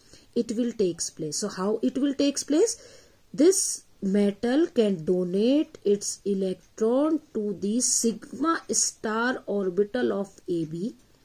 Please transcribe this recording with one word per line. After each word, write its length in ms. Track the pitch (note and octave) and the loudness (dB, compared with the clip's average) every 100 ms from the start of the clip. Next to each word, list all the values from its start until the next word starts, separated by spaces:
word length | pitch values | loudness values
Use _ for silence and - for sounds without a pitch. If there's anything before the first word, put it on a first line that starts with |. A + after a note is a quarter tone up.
| - - _ - | -20 -20 _ -4
it 180 | A3+ A3 | -2 -2
will 140 | A#3+ | -2
takes 400 | - F#3 E3+ - | 0 -2 -2 -8
place. 260 | - D#3 D3 | -8 -8 -6
So 120 | G#3 | -6
how 300 | - F#3+ G#3+ | -4 -2 0
it 160 | B3+ B3+ | -2 0
will 160 | C#4+ C#4 | -2 2
takes 280 | C#4+ C#4 | 0 0
place? 380 | - D4 A4 - - - - _ _ | 0 2 2 0 -12 -20 -20 _ _
This 520 | F3+ D#4+ F#4 - - - - | 4 4 4 0 -6 -12 -8
metal 640 | G3 G3+ G3+ G3+ A#3+ C4+ E4+ | 0 2 2 0 0 2 2
can 360 | - G#3+ F#3 | 2 2 2
donate 760 | D#3 F3+ F3+ F#3+ A3+ C#4+ D4+ - | 0 0 0 2 2 2 0 -4
its 380 | G3+ G3+ - - | 0 0 0 -8
electron 960 | G3+ G3 F#3+ F#3 _ - A3 B3+ D#4 D#4 - | -4 -2 -2 -6 _ -4 0 2 2 0 -4
to 240 | - G#3 F3 | -6 -4 -4
the 220 | G3 A#3 | -2 0
sigma 800 | A#3+ - A3+ F#3+ - - D#4 E4 - | 0 0 0 -2 -8 -4 -2 -2 -2
star 720 | A3 - - A3+ A3 B3 B3 - | -2 -2 -4 -4 -2 -2 -4 -4
orbital 680 | G3+ F#3 F3 G#3 B3 A#3+ | -4 -2 0 -2 0 -2
of 260 | G3 G3 - - | -2 -6 -10 -6
A 160 | E3+ | -4
B, 320 | D#3+ E3 G#3 - _ _ | -4 -6 -8 -10 _ _